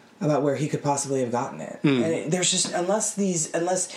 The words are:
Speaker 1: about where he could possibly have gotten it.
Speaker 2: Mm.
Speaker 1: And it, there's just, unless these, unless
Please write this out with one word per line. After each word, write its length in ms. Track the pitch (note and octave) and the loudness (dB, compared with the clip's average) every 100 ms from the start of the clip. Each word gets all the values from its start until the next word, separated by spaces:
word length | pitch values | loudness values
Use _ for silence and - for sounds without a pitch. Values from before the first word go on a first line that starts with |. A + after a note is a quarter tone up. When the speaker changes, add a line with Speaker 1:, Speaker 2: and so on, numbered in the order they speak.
| - - | -20 -4
Speaker 1:
about 220 | D#3 D3 | 0 2
where 140 | D3 C3 | 2 0
he 100 | D3 | 0
could 140 | D3 | -2
possibly 380 | C#3+ C#3 C#3 C3+ | 0 0 0 0
have 100 | B2 | 0
gotten 300 | A#2+ B2+ D#2 | -2 -4 -6
it. 180 | - - | -12 0
Speaker 2:
Mm. 200 | D3+ C3 | 2 4
Speaker 1:
And 100 | A#2 | 2
it, 160 | E3 G2+ | 0 0
there's 200 | F3+ F3 | 0 2
just, 220 | F#3 - | 0 0
unless 420 | F3 F3 G#3+ G#3+ | -2 0 0 0
these, 380 | - G3 E3+ D#3 | 0 0 0 -2
unless 340 | E3 E3+ F#3 - | -2 0 0 -2